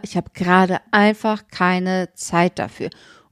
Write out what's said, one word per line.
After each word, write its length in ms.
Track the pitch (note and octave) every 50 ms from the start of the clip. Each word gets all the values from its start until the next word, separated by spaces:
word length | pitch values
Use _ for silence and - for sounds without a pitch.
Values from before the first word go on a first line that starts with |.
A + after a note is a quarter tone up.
| -
ich 120 | - -
habe 140 | F3 - - _
gerade 440 | - F#3 F3 F3+ F#3 F#3 F3+ F#3 - - _ -
einfach 560 | G#3 G#3 G#3 G#3+ G#3+ - A3 G#3+ G#3+ - _
keine 600 | - - F#3 F3+ F#3 F3+ F3+ F#3 F#3 F#3 F3+ - _
Zeit 460 | - - - - E3+ F3 F3+ - -
dafür." 300 | G#2 G#2+ - - G#2 - - - - - - - _ _